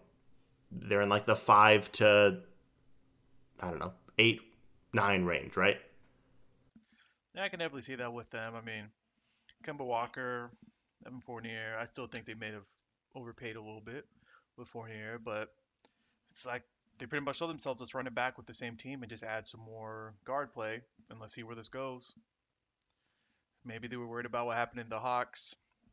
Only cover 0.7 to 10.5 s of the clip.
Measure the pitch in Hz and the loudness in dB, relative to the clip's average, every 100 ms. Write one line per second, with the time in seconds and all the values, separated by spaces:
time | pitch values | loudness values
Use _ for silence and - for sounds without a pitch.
0.7 | - 113 101 101 104 104 107 - 104 107 | -12 0 2 4 4 4 2 8 10 12
1.7 | 107 - - 107 104 101 92 - - _ | 10 6 6 8 10 8 6 -6 -20 _
2.7 | _ _ - _ _ _ - - - 92 | _ _ -20 _ _ _ -20 -20 -10 -6
3.7 | 78 87 - - - 113 104 - - - | -4 -6 -10 -4 6 6 6 -4 -20 -20
4.7 | - _ 113 101 95 87 78 69 - 95 | -20 _ 2 4 4 4 0 0 4 4
5.7 | - - - - _ _ - - _ _ | 4 -2 -20 -20 _ _ -20 -20 _ _
6.7 | - _ _ _ _ _ 175 196 175 165 | -20 _ _ _ _ _ -8 -6 -4 -6
7.7 | 139 120 131 123 120 113 117 113 113 113 | -6 -10 -6 -6 -6 -10 -8 -8 -8 -10
8.7 | 110 104 - _ _ _ _ _ _ - | -10 -10 -18 _ _ _ _ _ _ -12
9.7 | 147 127 117 120 135 127 123 120 | -8 -4 -2 -2 -6 -6 -6 -8